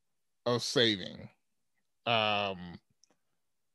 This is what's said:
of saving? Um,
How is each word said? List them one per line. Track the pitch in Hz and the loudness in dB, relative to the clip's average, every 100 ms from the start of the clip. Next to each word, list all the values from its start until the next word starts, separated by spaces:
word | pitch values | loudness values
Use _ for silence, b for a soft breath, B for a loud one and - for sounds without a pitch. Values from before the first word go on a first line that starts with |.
| _ _ _ _ - | _ _ _ _ -2
of | 120 | -2
saving? | - 127 117 101 95 - - - _ _ _ _ _ _ - | 0 4 4 2 -4 -12 -16 -20 _ _ _ _ _ _ 0
Um, | 117 107 104 101 95 87 90 _ _ _ _ _ _ _ _ _ | 2 2 0 -2 -6 -10 -16 _ _ _ _ _ _ _ _ _